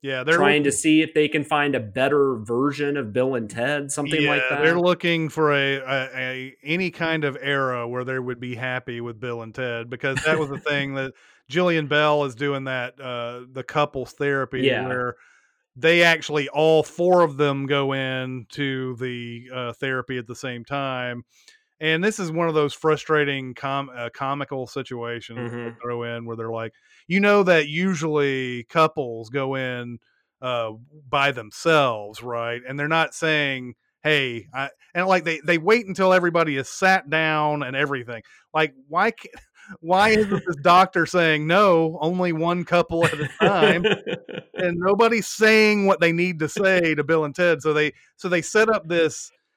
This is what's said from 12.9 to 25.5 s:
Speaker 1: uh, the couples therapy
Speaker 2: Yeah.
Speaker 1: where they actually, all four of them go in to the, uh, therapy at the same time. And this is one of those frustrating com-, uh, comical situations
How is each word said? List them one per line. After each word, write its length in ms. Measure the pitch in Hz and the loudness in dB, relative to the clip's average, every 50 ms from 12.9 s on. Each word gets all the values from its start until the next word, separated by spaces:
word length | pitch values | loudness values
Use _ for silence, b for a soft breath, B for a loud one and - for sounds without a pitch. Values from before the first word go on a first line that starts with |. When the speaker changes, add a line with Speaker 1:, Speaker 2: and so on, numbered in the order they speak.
| 127 _ | -10 _
Speaker 1:
uh, 420 | 139 127 123 120 120 120 120 123 127 127 | -12 -10 -8 -8 -8 -8 -10 -12 -16 -14
the 120 | 127 131 | -12 -12
couples 500 | 127 - - 156 147 147 - 135 123 - | -12 -4 0 0 0 0 -2 -10 -10 -10
therapy 500 | - _ 147 143 139 135 131 120 - 127 | -8 _ -2 -2 0 -2 -2 -4 -4 0
Speaker 2:
Yeah. 240 | 123 135 123 113 127 127 | 0 0 0 0 -4 -4
Speaker 1:
where 260 | 127 127 123 123 120 b b b b b b b b b b b _ | -4 -4 -4 -6 -8 b b b b b b b b b b b _
they 260 | 127 120 160 170 170 | -2 2 2 4 6
actually, 460 | 175 170 165 160 151 - 151 151 139 135 | 6 4 4 2 -2 -4 -2 -2 -2 -2
all 340 | 135 143 156 160 160 156 | 0 2 4 6 6 4
four 400 | 147 - - - 175 180 180 180 | 2 0 -2 0 2 4 6 6
of 140 | 175 160 139 | 6 4 2
them 300 | 135 147 143 139 139 139 | 0 0 0 2 -2 -2
go 260 | 135 143 143 139 135 135 | 0 0 0 0 0 -2
in 520 | 135 135 131 131 131 131 131 131 127 113 _ | -2 -4 -4 -4 -4 -6 -6 -8 -10 -12 _
to 440 | - - 143 135 135 131 131 127 127 | -8 -6 -4 -4 -4 -4 -6 -8 -8
the, 520 | 117 127 127 123 120 120 117 117 117 123 127 127 | -8 -8 -8 -8 -8 -10 -12 -12 -14 -16 -12 -10
uh, 180 | 127 123 120 110 | -8 -8 -8 -8
therapy 440 | _ - 135 131 131 123 - 131 127 | _ -6 -4 -4 -4 -4 -6 -6 -8
at 80 | 120 | -8
the 80 | 110 123 | -10 -14
same 280 | - - 131 123 120 113 | -12 -10 -10 -10 -10 -10
time. 600 | - 143 143 139 135 131 127 123 123 120 120 117 b b b b b b b b b b b | -8 -6 -6 -4 -4 -6 -6 -6 -6 -8 -10 -12 b b b b b b b b b b b
And 240 | 156 156 160 160 180 | -2 0 0 2 0
this 140 | 214 214 - | -2 -2 -2
is 100 | 190 165 | -6 -4
one 160 | 156 165 170 | -2 -2 -2
of 80 | 165 156 | 0 2
those 200 | 156 147 143 - | 2 0 0 -2
frustrating 800 | - - 156 156 143 - - 156 151 151 143 139 135 131 127 120 | -2 0 0 0 0 0 0 2 2 2 0 -2 -6 -8 -10 -12
com-, 360 | - - 135 135 139 139 135 | -8 -6 -4 -4 -4 -6 -8
uh, 180 | 127 123 120 117 - | -10 -10 -10 -10 -8
comical 520 | - 139 135 139 143 139 131 143 135 127 120 | -6 -6 -4 -4 -4 -6 -8 -6 -8 -8 -8
situations 720 | - 139 123 - 127 120 117 117 120 117 110 - 117 123 123 117 | -8 -10 -10 -8 -10 -8 -8 -8 -8 -8 -10 -12 -12 -10 -10 -8